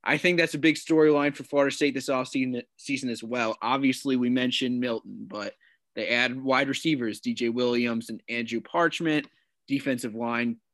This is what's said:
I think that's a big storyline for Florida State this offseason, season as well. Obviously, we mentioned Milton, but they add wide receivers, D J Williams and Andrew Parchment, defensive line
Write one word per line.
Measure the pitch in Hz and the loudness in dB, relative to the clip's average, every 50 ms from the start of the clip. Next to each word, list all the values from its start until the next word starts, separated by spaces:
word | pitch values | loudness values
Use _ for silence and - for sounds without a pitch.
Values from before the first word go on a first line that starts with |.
| - | 0
I | 104 143 | 0 0
think | 147 - 180 180 170 | 2 4 2 4 4
that's | 165 160 - | 2 0 0
a | 151 | 2
big | 135 160 151 | 4 4 4
storyline | - - - 165 160 156 156 147 147 143 143 139 | 2 0 2 4 6 8 6 6 6 4 0 -2
for | - | -4
Florida | 135 - - 143 139 139 135 | -10 -2 2 2 2 2 2
State | - 151 143 127 | 2 0 0 0
this | 135 131 - | -2 -2 0
offseason, | 135 127 127 - - 135 131 127 123 120 - _ _ | -2 -2 -2 -2 -2 -2 -2 -2 -2 -6 -8 _ _
season | _ - - 139 127 127 123 | _ -6 -4 -4 -4 -2 -4
as | 117 110 | -6 -6
well. | 113 113 123 123 117 110 107 - | -6 -4 -2 0 0 0 -2 -2
Obviously, | - 117 127 135 139 135 127 - - 139 131 | -2 0 0 2 2 2 0 0 0 0 0
we | 127 123 123 | 2 2 2
mentioned | 123 127 127 127 123 - 131 123 123 123 | 2 2 2 0 0 0 0 0 0 -2
Milton, | 123 123 113 110 _ 101 98 98 107 - | -2 -2 -4 -4 _ -10 -14 -14 -14 -12
but | 107 104 101 104 - _ _ _ _ _ _ _ _ | -10 -10 -10 -10 -12 _ _ _ _ _ _ _ _
they | 110 110 92 | -6 -2 0
add | 120 120 123 123 123 131 | 0 2 2 0 -2 -4
wide | 131 135 131 127 139 135 | -2 0 2 2 2 0
receivers, | 139 - - 165 156 131 120 113 104 - | -2 -2 0 0 0 0 0 -4 -4 -4
D | - 120 117 | -6 -6 -2
J | - 123 117 | -2 -2 -2
Williams | 113 123 123 123 120 120 120 120 117 113 113 - | 0 0 0 2 2 2 0 0 -2 -4 -6 -8
and | 113 - _ - | -12 -12 _ -8
Andrew | 117 117 117 113 117 113 | -6 -6 -4 -4 -4 -6
Parchment, | 113 - - 170 170 165 - - 170 160 151 151 143 - _ _ _ _ _ _ _ - | -6 -2 0 2 2 2 0 0 -2 0 0 0 -2 -4 _ _ _ _ _ _ _ -4
defensive | 135 139 135 143 127 120 - 117 104 | -4 -2 -2 -2 -2 -2 -4 -8 -6
line | 113 120 117 117 117 120 120 117 - _ _ | -6 -4 -4 -2 -2 -2 -2 -4 -6 _ _